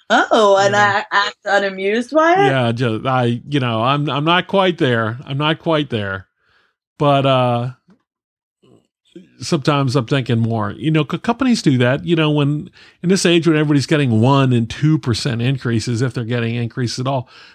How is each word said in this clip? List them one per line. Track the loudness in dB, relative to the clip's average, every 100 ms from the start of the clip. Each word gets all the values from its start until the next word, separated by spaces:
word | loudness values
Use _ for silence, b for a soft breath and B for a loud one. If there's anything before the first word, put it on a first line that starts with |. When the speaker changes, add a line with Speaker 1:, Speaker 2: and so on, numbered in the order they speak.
| 0
Speaker 1:
Oh, | 0 2 4 4 4
and | 4
Speaker 2:
You |
know? | 2
Speaker 1:
I | 2 0 -2
act | -2 -2 -4 -2
unamused | 0 0 -4 -4 -2 -2
by | 2 2
it? | 4 2
Speaker 2:
Yeah, | 2 0
ju-, | 0 -2 -2 -2
I, | 0 0 -2 -4
you | -2
know, | -2 0
I'm, | 0 0 -2
I'm | -2
not | 0 0 0
quite | 0 0 0
there. | 0 0 -2 -6 -8
I'm | -4
not | -2 -2
quite | -2 -2 -2
there. | -4 -4 -8 -10 _ _ _ _ _ _ -2
But, | 2 2 2
uh, | 2 2 -2 -4 -10 _ _ _ _ _ _ _ _ _ _ _ _ _ -20 -20 -14
sometimes | -6 -4 0 0 0 -2
I'm | -2
thinking | -2 -2 -2
more, | -2 -2 -4
you | -6 -2
know, | -2 -2
c-, | -6
companies | -4 -2 0 0
do | 2 2
that, | 2 0 -2
you | 0
know, | 2
when | 2 0 -2 -8 -18 b b
in | -2
this | 2 4
age | 2 4
when | 2
everybody's | 2 2 2
getting | 0 2 2
one | 4 4 4
and | 2 0
two | -2 0 2
percent | 0 -4 -2 -2
increases, | -2 -2 -2 -2 -2 -4
if | -4
they're | -4 -6
getting | -4 -4 -4
increases | -6 -4 -6 -4
at | -4
all, | -4 -6 B B